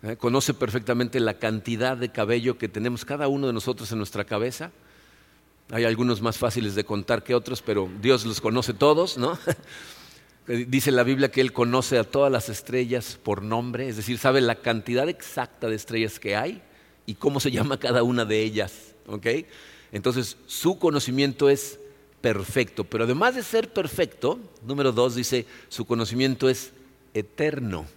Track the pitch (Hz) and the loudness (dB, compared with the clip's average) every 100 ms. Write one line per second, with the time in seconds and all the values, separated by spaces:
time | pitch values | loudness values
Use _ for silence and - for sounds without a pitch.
0 | 107 117 123 131 131 143 123 123 107 120 | -8 -4 0 2 0 -2 -2 -2 0 0
1 | 123 127 113 101 113 110 101 113 127 127 | 0 0 0 0 -2 -2 -4 -2 0 -2
2 | 120 - 104 120 120 123 110 107 117 123 | -4 -2 0 2 0 -2 -4 -4 -4 -4
3 | - 143 143 139 135 117 104 123 110 113 | -6 -2 0 0 0 -2 -4 -6 -4 -6
4 | 101 104 104 107 120 123 170 - - - | -4 -6 -4 -2 -4 -6 -14 -16 -20 -20
5 | _ _ _ _ _ _ _ 113 117 113 | _ _ _ _ _ _ _ 0 2 2
6 | 123 107 117 110 120 117 107 98 104 104 | 2 2 0 0 -2 0 -2 -2 -2 -4
7 | 98 113 - 123 113 127 - 104 92 95 | -2 -2 2 0 0 -8 -2 -2 -2 -2
8 | 113 127 113 104 127 123 123 104 143 151 | 2 2 2 -2 0 0 -2 2 4 6
9 | 180 131 127 170 - - - - - - | 2 0 -2 -2 -4 -4 -6 -18 -18 -20
10 | - - _ _ - 120 123 135 147 127 | -20 -20 _ _ -6 -4 0 2 4 4
11 | 123 135 139 131 131 - 120 127 127 127 | 4 4 2 4 2 2 2 2 2 2
12 | 110 143 143 127 - 104 - 123 123 123 | 2 2 4 2 -2 -10 -4 -2 0 -2
13 | - - - 101 104 113 123 117 131 110 | -4 -10 -4 -2 0 -2 -2 -6 -6 -6
14 | 107 120 135 135 120 117 120 113 104 123 | -6 0 4 4 4 2 0 -2 0 0
15 | 151 - - - 120 - 117 107 - 113 | 0 -4 -10 -8 -8 -6 -4 -4 -4 -2
16 | 110 - 104 101 143 208 - - _ _ | -2 -4 -4 -2 -2 -8 -18 -20 _ _
17 | - 104 139 135 143 123 113 131 123 120 | -12 -2 0 0 0 0 -2 -2 2 2
18 | 120 123 110 107 110 107 95 - - - | 4 2 2 2 0 -2 -4 -8 -20 -20
19 | - 104 113 135 156 - - - - 104 | -12 -6 -2 -2 -4 -20 -20 -20 -10 -2
20 | 123 123 117 - - - 165 185 175 147 | 0 0 -2 -8 -12 0 0 2 2 2
21 | 127 127 139 131 139 139 - - - - | 0 0 0 4 4 4 0 -14 -20 -20
22 | _ _ 123 101 90 - 95 - 95 113 | _ _ 0 0 -2 0 -2 -2 -4 0
23 | 117 131 226 254 208 226 226 - 160 - | 0 2 2 0 -2 -2 0 -2 -4 0
24 | 170 - 131 240 - - 110 139 135 117 | -2 0 -2 -2 -8 -16 -6 0 2 4
25 | 123 117 120 127 110 - - - 110 117 | 2 2 0 -2 -2 -14 -16 -10 -2 0
26 | 113 120 135 127 131 127 - - - _ | 0 2 0 2 2 2 -4 -18 -20 _
27 | _ 113 98 - 147 147 117 87 76 | _ -6 -6 -2 -2 -2 -4 -4 -8